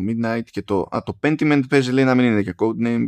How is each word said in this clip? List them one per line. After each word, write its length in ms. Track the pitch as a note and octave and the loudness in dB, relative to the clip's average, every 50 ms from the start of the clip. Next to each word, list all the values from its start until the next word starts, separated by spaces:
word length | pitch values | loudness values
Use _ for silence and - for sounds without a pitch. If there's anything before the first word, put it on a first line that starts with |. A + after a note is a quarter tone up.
| F#2 | -4
Midnight 360 | G#2+ A#2 A#2 A#2 A2+ A2+ A#2 A2+ | -4 -4 -2 -2 -2 -4 -4 -6
και 160 | - - G2 | -8 -8 -10
το, 260 | F#2 - G2+ F#2 - - - | -6 -2 -2 -2 -2 -4 -6
α, 80 | - - | -6 -6
το 160 | - - - - | -8 -6 -4 -2
Pentiment 380 | D3 D#3 - D3 D3+ D3 C#3+ C3 C3 | -2 0 0 0 2 2 2 2 2
παίζει, 220 | C#3+ C#3 B2+ B2+ | 2 0 2 2
λέει, 120 | B2+ C3+ C3+ | 2 2 2
να 120 | C3 B2+ | 2 4
μην 100 | B2+ B2 | 4 4
είναι 180 | A#2+ A2 G#2 G2 | 4 2 2 0
και 120 | F#2 F2 | -2 -2
code 280 | - G#2 A2+ A2+ A2 A#2 | -2 -2 -2 0 -2 -2
name, 200 | A#2 A#2 A#2 A2+ | -2 -2 -2 -4